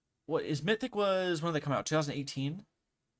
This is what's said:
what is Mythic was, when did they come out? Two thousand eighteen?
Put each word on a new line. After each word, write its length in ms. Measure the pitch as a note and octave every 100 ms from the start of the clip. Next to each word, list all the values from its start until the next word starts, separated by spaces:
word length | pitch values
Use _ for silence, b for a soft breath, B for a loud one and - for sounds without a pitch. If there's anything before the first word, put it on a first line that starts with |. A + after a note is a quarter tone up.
| _ _ -
what 180 | D#3
is 180 | G2+ D3
Mythic 320 | E3 G#3+ B3+
was, 480 | G3+ G3+ F#3+ F#3 E3
when 100 | E3+
did 80 | D3+
they 40 |
come 80 | C#3+
out? 140 | A#2+ -
Two 80 |
thousand 200 | D#3 D3
eighteen? 500 | B2+ C#3 - C#3 F3+ - _ _ _ _